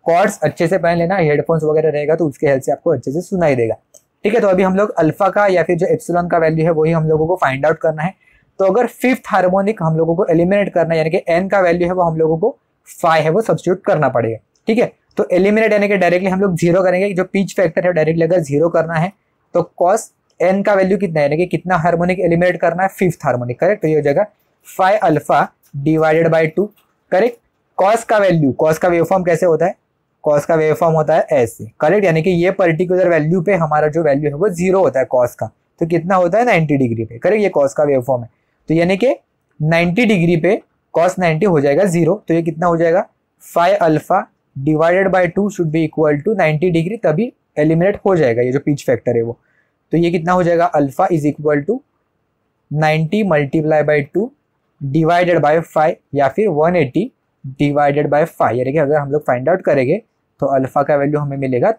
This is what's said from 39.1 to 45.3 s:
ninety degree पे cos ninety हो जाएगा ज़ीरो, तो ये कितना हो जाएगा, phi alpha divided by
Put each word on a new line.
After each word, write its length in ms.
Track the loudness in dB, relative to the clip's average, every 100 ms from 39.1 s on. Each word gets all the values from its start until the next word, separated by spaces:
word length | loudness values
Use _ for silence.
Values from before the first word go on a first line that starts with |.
| -2 _ _ _ _
ninety 460 | -2 0 0 0 0
degree 300 | 2 2 0
पे 240 | 0 -2 _ _ _
cos 240 | -2 0 0
ninety 280 | -2 0 2
हो 140 | 2
जाएगा 240 | 2 2 2
ज़ीरो, 360 | 2 0 0 -2
तो 60 |
ये 80 | -2
कितना 240 | -2 -2 -2
हो 100 | 2
जाएगा, 300 | 2 0 -2 _ _ _
phi 260 | -6 0 2 2
alpha 400 | 2 0 0 -2 -2 _ _ -6
divided 520 | -2 2 2 2 2
by 160 | 2 0